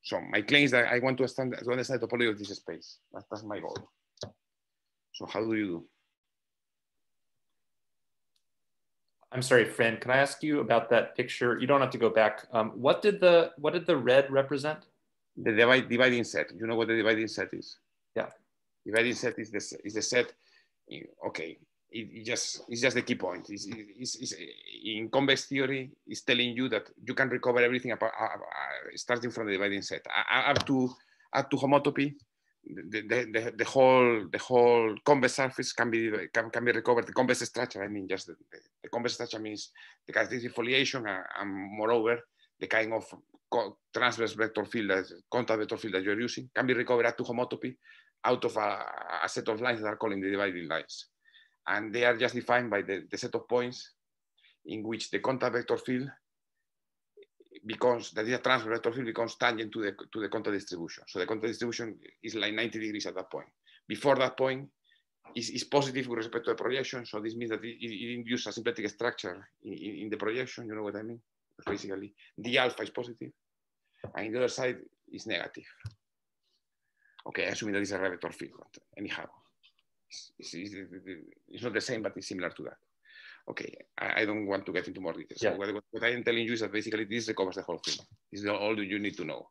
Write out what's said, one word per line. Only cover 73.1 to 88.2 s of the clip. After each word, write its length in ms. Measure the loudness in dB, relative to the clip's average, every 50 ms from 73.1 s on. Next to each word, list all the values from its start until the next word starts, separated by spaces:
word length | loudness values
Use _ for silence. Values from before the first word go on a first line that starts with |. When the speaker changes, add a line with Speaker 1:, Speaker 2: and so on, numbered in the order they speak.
| -10 _ -14 -16 _ _ _ _ _ _ _ _ _ _ _ _ _ _ -16 -10 -8
Speaker 1:
and 180 | -6 -6 -4 -2
the 40 | 0
other 100 | 0 0
side 300 | 0 0 -2 -2 -2 -4 -10 -20 _ _ _ -18
is 140 | -16 -12 -6
negative. 380 | -4 -4 -4 -4 -6 -10 -16 -20 -20 -20 _ -16 -16 -16 _ _ _ _ _ _ _ _ _ _ _ _ _ _ _ _ _ _ _ _ _ _ _ _ -18 -18 -10
Okay, 160 | -6 -4 -2
assuming 300 | -2 -2 -4 -4 -2 -2
that 80 | -2
it's 100 | -2 -2
a 60 | -2 -2
red 100 | -2 -2
vector 200 | -4 -4 -8 -8
field, 200 | -8 -8 -12 -12 -12 -20
but 240 | -20 _ -20 -20 _ _ _ -12
anyhow, 280 | -10 -8 -8 -10 -10 -14 -16 _ _ _ _ _ _ -20 _ _ _ _ _ _ _ _
it's, 220 | -18 -18 -18 -20 _ _
it's, 140 | -16 -14 -12
it's, 200 | -10 -12 -10 -12 -14 -14 -14 -16 -16 -14 -14 -14 -14 -16 -20 -20 _ _ _
it's 140 | -14 -8
not 100 | -8 -2
the 80 | 0 0
same, 220 | 0 0 -4 -4
but 140 | -4 -6 -6
it's 100 | -6 -10
similar 240 | -8 -6 -4 -4 -6
to 140 | -6 -8 -12
that. 140 | -14 -14 _ _ _ _ _ _ _ -20 -20 -20 -20 -20 -20 _ -12
Okay, 280 | -10 -10 -10 -12 -14 -16 -20 _ _ -8
I, 240 | -4 -2 0 0
I 20 | 0
don't 220 | 0 0 -2 -2
want 200 | -2 -2 -2 -2
to 60 | -2
get 140 | -2 -2 -2 -4
into 120 | -10 -6
more 120 | -6 -6
details. 280 | -6 -6 -10 _ -8 0
Speaker 2:
Yeah. 140 | 0 0 0
Speaker 1:
What, 160 | 0 -2 -4
what, 120 | -4 -6 -8 _
what 120 | -6 0
I 80 | 0 0
am 140 | 0 2 0
telling 220 | 2 2 2 2
you 60 | 0
is 80 | 0 -2
that 120 | -2 -2
basically 320 | -2 -2 -2 -2 -2 -2 -2
this 240 | -2 -4 -4 -2 -2
recovers 280 | 0 0 0 -2 -2
the 60 | -6
whole 160 | -6 -6 -8 -6
thing. 180 | -4 -6 -6 -6 -8 _ -20 _